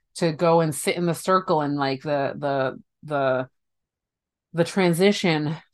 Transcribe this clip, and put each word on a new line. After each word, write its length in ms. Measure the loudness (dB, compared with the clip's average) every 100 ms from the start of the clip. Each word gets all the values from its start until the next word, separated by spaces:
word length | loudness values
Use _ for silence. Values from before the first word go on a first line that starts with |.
| _ -4
to 160 | -4
go 280 | 0 4 4
and 140 | 2 -2
sit 200 | -4 -2
in 120 | -2
the 80 | -2
circle 460 | 0 0 2 0
and, 160 | 0 -2
like, 260 | -2 -4
the, 300 | -2 -2 -2 -4
the, 420 | -4 -2 -2 -6 -14 _
the, 460 | -6 -2 0 0 -4 _ _ _ _ _ _ _ _ _ _
the 100 | -2
transition 920 | -2 2 2 4 2 2 2 0 -2 -6 -12